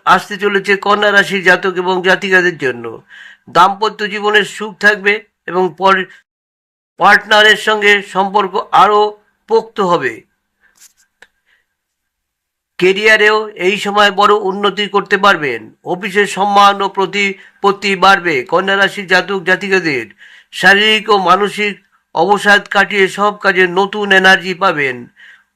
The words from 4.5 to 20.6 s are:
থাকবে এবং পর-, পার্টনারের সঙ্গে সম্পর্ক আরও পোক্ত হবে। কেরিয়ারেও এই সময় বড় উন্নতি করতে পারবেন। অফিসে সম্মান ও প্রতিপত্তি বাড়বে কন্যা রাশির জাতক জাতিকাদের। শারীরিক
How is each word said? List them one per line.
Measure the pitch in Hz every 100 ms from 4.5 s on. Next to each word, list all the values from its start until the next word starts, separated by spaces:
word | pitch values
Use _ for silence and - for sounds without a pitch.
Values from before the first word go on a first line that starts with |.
| - 214 185
থাকবে | 208 202 196 208 - _ -
এবং | 175 185 156
পর-, | 190 190 185 - _ _ _ _ _ _ _ _
পার্টনারের | 180 202 208 214 214 208
সঙ্গে | - 214 208 202
সম্পর্ক | 196 185 196 202 196 190 -
আরও | 156 190 208 208 208 _ _ _
পোক্ত | 226 220 -
হবে। | 185 170 131 110 _ _ _ _ _ _ _ _ _ _ _ _ _ _ _ _ _ _ _ _ _ _ _ _ _ _
কেরিয়ারেও | 180 190 214 214 214 214 214
এই | 190 180 202
সময় | 208 202 202
বড় | 190 202
উন্নতি | 208 196 190 202 185 202
করতে | 202 196 202
পারবেন। | 202 185 147 117 110 _
অফিসে | 139 180 202 190 196
সম্মান | - 202 202 202 196
ও | 196
প্রতিপত্তি | 196 190 202 202 190 - _ 196 196 208 190
বাড়বে | 190 190 175 143
কন্যা | - 170 190 196
রাশির | 190 202 185
জাতক | 185 180 196
জাতিকাদের। | 170 180 196 190 165 131 110 _ - - _
শারীরিক | -